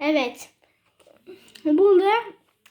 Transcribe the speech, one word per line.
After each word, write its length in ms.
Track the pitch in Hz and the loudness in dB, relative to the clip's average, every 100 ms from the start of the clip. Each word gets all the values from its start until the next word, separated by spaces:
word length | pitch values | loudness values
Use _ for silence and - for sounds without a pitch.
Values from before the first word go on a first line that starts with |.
Evet. 500 | 294 302 254 254 - _ _ _ _ _ _ _ - 359 _ - | -2 -2 -4 -10 -20 _ _ _ _ _ _ _ -20 -20 _ -10
Burada 480 | 311 302 392 370 392 453 466 - _ _ _ | -2 2 4 4 2 -2 -6 -16 _ _ _